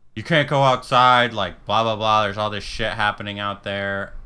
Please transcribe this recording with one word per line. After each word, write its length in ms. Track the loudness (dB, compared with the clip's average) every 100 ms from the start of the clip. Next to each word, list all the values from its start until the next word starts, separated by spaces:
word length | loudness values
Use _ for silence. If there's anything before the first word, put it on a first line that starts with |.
| -16 -14
"You 80 |
can't 240 | 0 2 2
go 160 | 2
outside," 720 | 2 2 2 4 6 6 4
like, 320 | -2 -6 -8 -2
blah, 180 | 0
blah, 120 | 2 0
blah. 280 | 2 2
There's 140 | 2 -2
all 120 | -4
this 140 | -6
shit 300 | -8 -6 -4
happening 440 | -2 -2 -2 -8 -6
out 240 | -6 -6
there. 500 | -6 -6 -4 -6 -6 -12